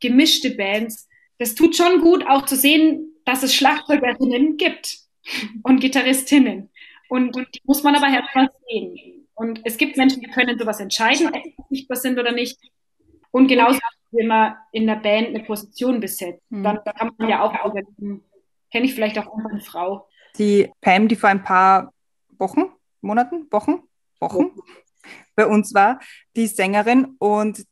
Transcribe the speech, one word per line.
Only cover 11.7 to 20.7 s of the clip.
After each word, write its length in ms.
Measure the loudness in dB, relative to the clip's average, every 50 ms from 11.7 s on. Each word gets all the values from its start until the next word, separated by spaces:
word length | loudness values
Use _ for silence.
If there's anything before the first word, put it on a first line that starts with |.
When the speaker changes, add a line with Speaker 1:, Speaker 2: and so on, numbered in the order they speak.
Speaker 1:
sichtbar 260 | -10 -10 -8 _ -8
sind 220 | -6 -4 -4 -4 -2
oder 140 | -2 -2 -2
nicht. 260 | -4 -6 -6 -8 _ _ _ _ _ _ _ _ _ _ _ _ _ _ _
Und 160 | 4 4 4 6
genauso, 300 | 6 4 4 4 2 0 -2 -8 -12 _ _ _
wenn 160 | -2 -2 0
man 300 | 2 2 2 2 2 0 -10 -20 _ -6
in 140 | -2 -2
der 100 | -2 -2
Band 320 | -2 0 0 0 0 0 -2
eine 120 | -6 -10
Position 600 | -8 -8 -10 -10 -10 -16 _ -4 -2 -2 -2 -2
besetzt, 420 | -4 -8 -10 -10 -10 -12 -12 -14 _ _
Speaker 2:
Mhm. 120 | -10 -4 -2
Speaker 1:
dann 160 | -2 -2 -2 -6
kann 280 | -10 -8 -6 -8 -8 -6
man 120 | _ -2 -2
ja 140 | 0 0 0
auch 120 | -2 -2 -4 -6
überlegen, 600 | -6 -6 -6 -10 -10 _ -14 -12 -12 -12 -12 _ _ _ _ _ _ _ _ _ _
kenne 160 | -4 -2 -2
ich 80 | -2 -2
vielleicht 240 | -2 -4 -2 -2 -6
auch 160 | -8 -8 -10
einfach 160 | -10 -10 -8
eine 100 | -10 -10
Frau. 480 | -12 -12 -10 -6 -6 -6 -6 -8 -12 _ _ _ _ _ _
Speaker 3:
Die 340 | -2 0 2 4 2 2 0